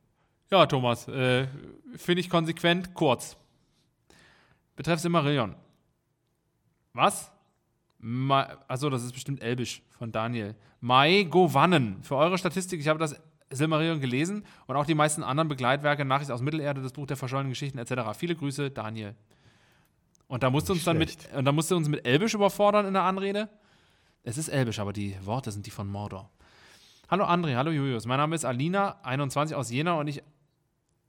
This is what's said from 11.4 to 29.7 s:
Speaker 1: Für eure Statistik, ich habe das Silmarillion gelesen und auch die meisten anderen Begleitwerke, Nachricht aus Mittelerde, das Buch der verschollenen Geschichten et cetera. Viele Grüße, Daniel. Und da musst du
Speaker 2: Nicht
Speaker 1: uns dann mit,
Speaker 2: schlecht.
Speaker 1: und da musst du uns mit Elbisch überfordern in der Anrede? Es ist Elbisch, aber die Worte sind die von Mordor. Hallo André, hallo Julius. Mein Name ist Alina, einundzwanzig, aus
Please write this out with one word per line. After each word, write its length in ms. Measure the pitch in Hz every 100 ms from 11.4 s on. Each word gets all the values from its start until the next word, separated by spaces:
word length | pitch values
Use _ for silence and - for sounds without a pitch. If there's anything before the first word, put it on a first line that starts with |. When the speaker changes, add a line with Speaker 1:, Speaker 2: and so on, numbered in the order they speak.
| 175 131 180 170 113 95
Speaker 1:
Für 140 | - 135
eure 200 | 165 185
Statistik, 420 | 180 180 185 170
ich 80 | 147
habe 120 | 156
das 200 | 160 - - _ -
Silmarillion 500 | 131 160 156 165 160
gelesen 460 | 135 123 170 208 - - -
und 80 | 135
auch 100 | 147
die 80 |
meisten 300 | 151 151 160
anderen 240 | 120 143 160
Begleitwerke, 580 | 135 - 147 147 143 135
Nachricht 240 | 135 143
aus 140 | 120
Mittelerde, 400 | 135 160 143 135
das 100 | 131
Buch 140 | 147 139
der 100 | 139
verschollenen 320 | 127 135 135
Geschichten 300 | 123 139 127
et 80 | 117
cetera. 260 | 127 110
Viele 220 | 104 175 170
Grüße, 340 | 143 135 139
Daniel. 460 | 135 107 110 104 101 _ _ _ _ _ _ _ _ _ _ -
Und 160 | 127
da 80 | 131
musst 180 | 139 160
du 40 |
Speaker 2:
Nicht 80 | 180
Speaker 1:
uns 40 | 175
dann 140 | 160
mit, 140 | 156
Speaker 2:
schlecht. 200 | - - 139
Speaker 1:
und 100 | 135
da 60 |
musst 200 | 151 156
du 40 | 180
uns 140 | 151
mit 160 | 147 123
Elbisch 300 | 143 220 214
überfordern 500 | 202 - 208 208 196
in 80 |
der 100 | 196
Anrede? 460 | 180 190 196 202 214 _ _ _ _ _ _ _
Es 140 | - 120
ist 120 | 156
Elbisch, 280 | 139 120 107
aber 160 | 101
die 220 | 101 101 95 95
Worte 260 | 123 113
sind 140 | 101 101
die 60 |
von 160 | - 98
Mordor. 420 | 101 104 95 - _ _ _ - - - _ -
Hallo 140 | 180 196
André, 300 | 175 165 120
hallo 160 | 156
Julius. 340 | 151 139 117 110
Mein 120 | 135
Name 180 | 151 160
ist 100 | -
Alina, 520 | 123 160 196 196 -
einundzwanzig, 540 | 127 131 139 143 156 143
aus 140 | 113